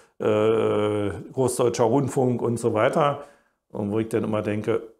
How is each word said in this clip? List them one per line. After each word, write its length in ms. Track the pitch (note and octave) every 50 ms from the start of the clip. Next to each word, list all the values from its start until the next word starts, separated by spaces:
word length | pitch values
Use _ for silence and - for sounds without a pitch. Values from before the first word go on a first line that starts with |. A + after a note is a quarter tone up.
| - _ _ -
äh, 920 | - A2+ G#2+ G#2+ G#2+ A2 A2+ A2+ G#2+ G#2+ G#2+ G#2+ G#2 G#2 G#2 G#2 G#2 G2 F#2+ - - - -
Großdeutscher 500 | C3 B2+ A#2+ - - B2+ A#2+ A#2+ - A#2+
Rundfunk 580 | A#2 C#3 C#3+ C3+ A#2+ - C#3 B2+ B2+ A#2+ A#2+
und 160 | - A#2+ A#2+
so 160 | A2+ - A#2 G#2
weiter. 500 | G#2+ A2+ C#3 - F3 D3 C#3+ C#3+ C#3+ - - _ _ _ _ _ _ _ _ -
Und 180 | - G#2+ G2+
wo 80 | G2+ A2+
ich 80 | A2 A2+
dann 140 | - A2 G#2+
immer 180 | A2 G#2+ G#2+ G#2
denke, 400 | A2 G#2 G#2+ G#2+ A#2+ G#2+ - - - -